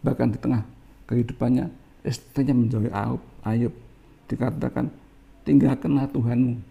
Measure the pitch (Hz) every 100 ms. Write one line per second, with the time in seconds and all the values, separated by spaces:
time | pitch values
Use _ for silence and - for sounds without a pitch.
0 | 151 127 123 - - 123 - - - -
1 | - 120 113 - 123 127 165 - - -
2 | - 120 - 147 135 123 113 110 101 101
3 | 110 123 - - 107 113 120 - - -
4 | - - - - 117 110 - - - -
5 | - - - - - 147 131 131 165 143
6 | 135 - 117 120 127 117 -